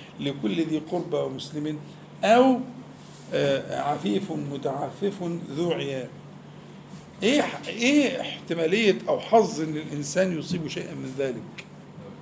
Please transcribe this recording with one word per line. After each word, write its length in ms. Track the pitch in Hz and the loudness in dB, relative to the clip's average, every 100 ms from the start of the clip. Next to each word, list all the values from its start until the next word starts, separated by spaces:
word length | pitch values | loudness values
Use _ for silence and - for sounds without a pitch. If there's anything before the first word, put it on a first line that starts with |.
| - - | -14 -6
لكل 420 | 139 135 214 180 | -4 -2 0 0
ذي 160 | 156 156 | 2 0
قربى 380 | 151 180 156 143 | -2 -4 -2 -2
ومسلم، 640 | 139 131 - 151 151 151 - - - - | -2 -4 -8 -4 -4 -4 -8 -16 -18 0
أو، 360 | 202 233 262 247 - - - - - - - | 6 8 8 6 0 -10 -16 -16 -18 -16 -4
آه، 460 | 151 143 135 139 135 | 0 2 2 0 -2
عفيف 520 | 139 147 185 202 - | -2 0 0 0 0
متعفف 920 | 156 143 139 147 135 170 - 196 196 175 170 160 | -4 -4 -4 -4 -2 -4 -2 -4 -2 -4 -4 -4
ذو 220 | 143 175 | -2 0
عيال، 360 | 147 139 135 120 - - - - - - - - - - - | 0 -2 -4 -6 -12 -18 -18 -18 -18 -18 -18 -16 -16 -16 -2
إيه 200 | 202 285 | 4 4
ح-، 260 | 196 - - | 2 -2 -8
إيه 520 | 196 240 294 254 175 | 0 4 6 6 2
احتمالية 760 | 151 - - 170 160 202 214 180 - | -6 -8 -6 0 2 4 4 4 2
أو 120 | 147 | 0
حظ 400 | - 226 202 139 | 6 6 6 2
إن 160 | 156 151 | -2 -4
الإنسان 600 | 151 147 143 180 190 165 | -4 -4 -2 2 2 2
يصيب 300 | 139 170 156 | -2 -2 -2
شيئا 260 | 170 165 | -6 -6
من 200 | 139 135 131 | -8 -6 -2
ذلك؟ 480 | 135 113 - - - - - - - - | -2 -2 -8 -14 -16 -16 -18 -16 -16 -14